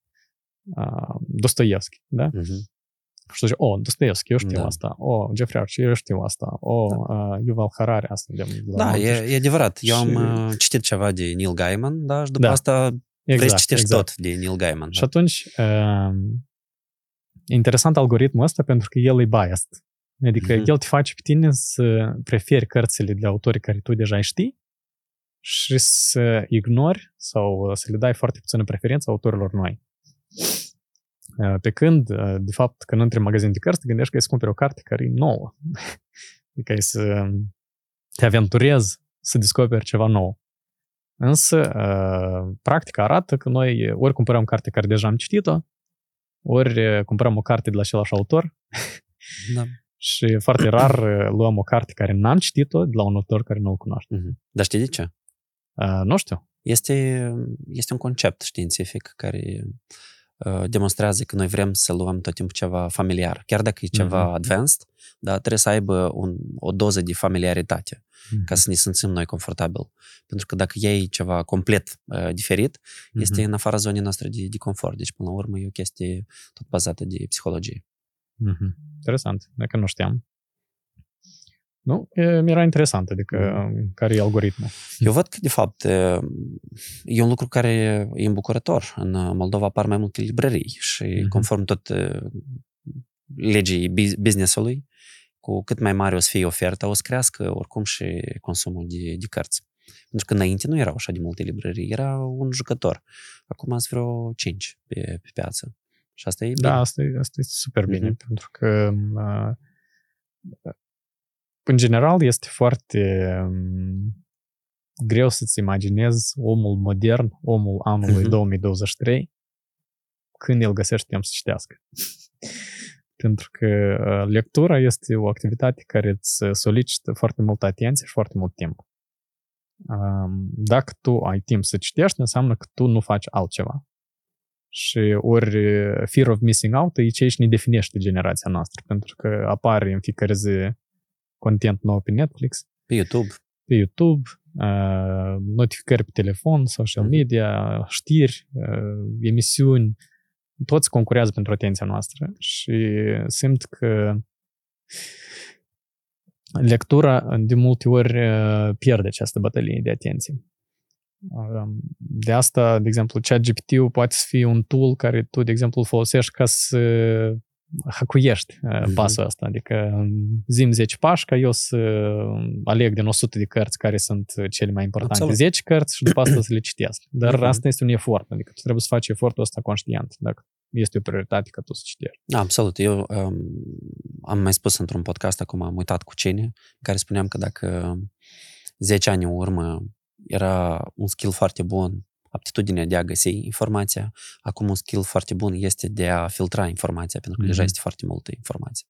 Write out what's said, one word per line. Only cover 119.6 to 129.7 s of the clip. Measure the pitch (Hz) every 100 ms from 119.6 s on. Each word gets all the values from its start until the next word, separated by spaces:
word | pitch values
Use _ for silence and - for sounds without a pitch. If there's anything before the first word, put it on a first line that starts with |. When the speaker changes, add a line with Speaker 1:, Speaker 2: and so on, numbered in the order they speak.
| _ _ _ _ _ _ _ _
Speaker 1:
când | - 123
el | 110
găsește | 98 - 113 -
timp | 98 -
să |
citească. | - - - - - _
<laughs> | - - - - _ - - - - - - _ _
Pentru | 113 101 -
că, | - 110 104 101 104 104
uh, | 101 101
lectura | 107 113 - 170 143
este | 127 - - 110
o | 104
activitate | - 107 117 127 127 -
care | 110 104
îți | 98 - - 101
solicită | 101 107 113 123 - -
foarte | 113 113 -
multă | 107 104 98
atenție | 92 113 139 -
și |
foarte | - 104 95
mult | 92 -
timp. | 82 - - _ _ _ _ _ _ _ _